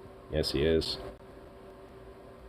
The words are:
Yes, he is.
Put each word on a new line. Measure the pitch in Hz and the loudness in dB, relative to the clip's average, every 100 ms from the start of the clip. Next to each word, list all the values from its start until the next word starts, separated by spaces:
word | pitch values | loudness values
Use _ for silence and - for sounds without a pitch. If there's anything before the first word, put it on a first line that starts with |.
| - - - | -16 -16 -2
Yes, | 78 76 | 2 4
he | 71 | 6
is. | 82 80 - - - - - - - - - - - - - - - - | 8 6 4 -2 -6 -10 -14 -16 -16 -16 -16 -16 -16 -16 -16 -16 -16 -16